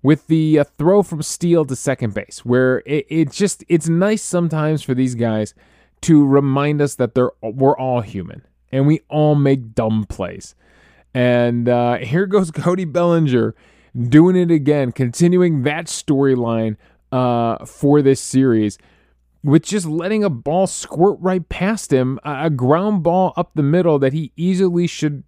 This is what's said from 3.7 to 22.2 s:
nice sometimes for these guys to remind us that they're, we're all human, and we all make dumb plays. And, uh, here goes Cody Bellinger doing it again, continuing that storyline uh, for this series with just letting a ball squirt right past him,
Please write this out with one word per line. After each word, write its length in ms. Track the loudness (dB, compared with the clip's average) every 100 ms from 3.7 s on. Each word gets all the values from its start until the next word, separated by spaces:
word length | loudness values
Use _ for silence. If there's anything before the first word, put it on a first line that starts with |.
| -2 0
nice 320 | 0 0 -2
sometimes 640 | -4 -4 -2 -2 -2 -2
for 100 | -2
these 220 | -2 -2 -2
guys 400 | -2 -2 -4 _ _ _ _ _
to 220 | 4 4
remind 560 | 6 4 2 0 0 0
us 140 | -2
that 220 | -2 -2 0
they're, 160 | -2 _
we're 340 | -12 0 2 2
all 260 | -2 -4
human, 420 | -4 -10 -12 -16 _ _ _
and 140 | 0 2
we 140 | 0 _
all 240 | 0 2
make 400 | 2 2 0 -2
dumb 320 | -4 -2 -2 -4
plays. 480 | -8 -10 -10 -20 _ _ _ _ _ _
And, 560 | 0 2 2 2 0 0
uh, 300 | 0 0 -2
here 300 | -2 -2 0
goes 240 | 0 -2
Cody 340 | -4 -2 -2 -4
Bellinger 680 | -2 2 2 2 2 0 -4 _ _ _ -8
doing 360 | 4 6 6 4
it 160 | 2
again, 400 | 2 2 0 0
continuing 720 | -2 -4 0 2 2 2 0
that 220 | -2 -6 -10
storyline 920 | -12 -2 0 2 0 0 -2 -4 -6 _ _ _
uh, 500 | -2 -2 0 -2 -4 -10
for 360 | -4 2 4
this 180 | 4 2
series 600 | 0 0 2 2 0 -4 _ _ _ _ _ _
with 200 | 2 2
just 220 | 2 -6 -4
letting 380 | -6 -4 -2
a 60 | -2
ball 360 | -4 -4 -2 -2
squirt 520 | -4 -10 0 2 2
right 280 | -2 -4 -6
past 460 | -4 -4 -4 0
him, 260 | 0 2 -4